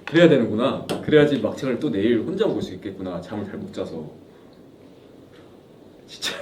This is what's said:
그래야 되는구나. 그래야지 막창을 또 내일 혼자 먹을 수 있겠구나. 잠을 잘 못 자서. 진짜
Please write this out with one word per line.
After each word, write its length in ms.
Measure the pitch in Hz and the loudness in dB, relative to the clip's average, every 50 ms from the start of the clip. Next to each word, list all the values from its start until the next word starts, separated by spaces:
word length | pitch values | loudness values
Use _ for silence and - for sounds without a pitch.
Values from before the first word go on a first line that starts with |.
| - | -8
그래야 220 | - 147 170 175 | 0 4 6 8
되는구나. 580 | 156 139 127 113 104 104 110 131 131 - - - - - - - | 8 8 6 4 2 0 0 0 0 -2 -4 -6 -8 -8 -8 0
그래야지 360 | - 151 151 143 147 139 117 | 4 6 6 6 6 4 0
막창을 400 | 107 101 - - 143 131 120 113 | -2 -4 -4 -4 -4 -4 -4 -2
또 120 | 151 147 | -2 -2
내일 300 | - 98 101 120 120 107 | -2 0 2 2 2 2
혼자 260 | - 160 190 170 - | 0 -2 -2 0 0
먹을 140 | - - - | 0 0 -2
수 120 | - - 90 | -6 -8 -10
있겠구나. 480 | 87 - 101 95 98 95 92 87 85 | -10 -12 -12 -10 -10 -8 -8 -8 -10
잠을 240 | - - 107 104 95 | -10 -10 -10 -10 -8
잘 120 | - - | -10 -10
못 140 | - - - | -12 -12 -10
자서. 380 | - 98 92 87 82 80 76 - - - - - - - - - - - - - - - - - - - - - - - - - - - - - - - - - - - - - - - - | -10 -8 -8 -8 -8 -10 -12 -12 -16 -18 -20 -20 -20 -20 -20 -20 -20 -20 -20 -20 -20 -20 -20 -20 -20 -20 -20 -20 -20 -20 -20 -20 -20 -20 -20 -20 -20 -20 -20 -20 -20 -20 -20 -20 -20 -20 -20
진짜 280 | - - - - - - - | -20 -14 -10 -8 -8 -8 -8